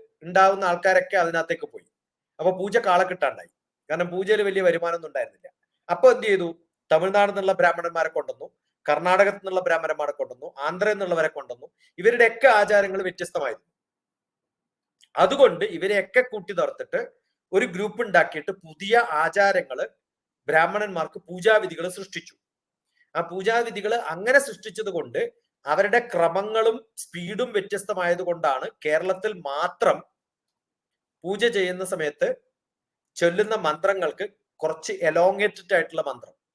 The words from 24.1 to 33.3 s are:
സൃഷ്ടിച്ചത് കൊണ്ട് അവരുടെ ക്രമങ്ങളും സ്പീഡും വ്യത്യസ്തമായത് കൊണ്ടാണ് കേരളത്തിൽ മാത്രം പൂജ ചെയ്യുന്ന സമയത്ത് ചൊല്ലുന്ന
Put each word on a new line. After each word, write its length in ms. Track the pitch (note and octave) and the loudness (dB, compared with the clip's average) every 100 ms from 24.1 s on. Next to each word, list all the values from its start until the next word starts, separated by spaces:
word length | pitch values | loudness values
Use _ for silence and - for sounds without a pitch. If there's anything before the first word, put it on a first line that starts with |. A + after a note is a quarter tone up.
| E3+ A3 C4+ | -6 2 2
സൃഷ്ടിച്ചത് 500 | C4 F3+ G#3+ F3 G3 | 2 -10 -14 -10 -6
കൊണ്ട് 440 | E3+ B2 D3 A#3 _ _ _ C#3 | -6 -4 -4 -6 _ _ _ -2
അവരുടെ 440 | D#3+ G3+ A#3 A#3 | 2 4 2 2
ക്രമങ്ങളും 720 | F3 E3 F#3 G#3+ A3 A3+ A3+ - - | 2 2 2 -2 2 2 0 -6 -14
സ്പീഡും 540 | - F3 F3 G#3+ B3 | -12 -10 -8 -6 -2
വ്യത്യസ്തമായത് 680 | G#3 G3 G3 G3 F#3 F3 F3 | -4 -4 -8 -6 -2 -2 -2
കൊണ്ടാണ് 480 | F3 E3 D#3 C3 D#3 - D3+ | -2 0 0 0 -6 -6 -2
കേരളത്തിൽ 480 | D#3 F#3 F#3 G#3+ | 0 -2 -6 -8
മാത്രം 680 | F#3 C#3+ C#3+ F3 - G3+ C#3 - _ _ _ _ _ _ _ _ _ _ _ | -8 -8 -4 -4 0 0 0 -4 _ _ _ _ _ _ _ _ _ _ _
പൂജ 220 | F3 G#3 A#3 | -8 -2 0
ചെയ്യുന്ന 400 | G3+ F#3 F3+ F#3 | 0 -2 -4 -6
സമയത്ത് 500 | F3 D3 - G#3 - _ _ _ _ _ _ _ - | -4 -4 -2 -4 -4 _ _ _ _ _ _ _ -2
ചൊല്ലുന്ന 400 | E3+ | 0